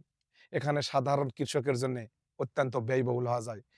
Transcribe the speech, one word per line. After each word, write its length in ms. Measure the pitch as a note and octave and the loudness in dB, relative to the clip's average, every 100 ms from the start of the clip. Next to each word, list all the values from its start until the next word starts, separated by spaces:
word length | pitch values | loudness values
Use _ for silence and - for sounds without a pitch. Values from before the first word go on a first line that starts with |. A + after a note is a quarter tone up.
| - _ _ _ - | -10 _ _ _ -6
এখানে 300 | D#3 C#3 D3 | -4 0 0
সাধারণ 480 | B2+ C#3+ C3 C#3+ C#3 | 0 0 2 2 0
কৃষকের 480 | - C3+ D3 C3 A#2+ | -2 -2 0 2 0
জন্য 280 | C3 B2 A2+ _ _ - | 0 -4 -8 _ _ -8
অত্যন্ত 380 | C3+ - C3+ B2+ | -4 0 0 0
ব্যয়বহুল 500 | A2+ C3 B2 B2 A#2+ | 2 2 2 0 0
হওয়া 140 | A#2+ | -2
যায়। 200 | A#2 G#2+ - | -4 -12 -14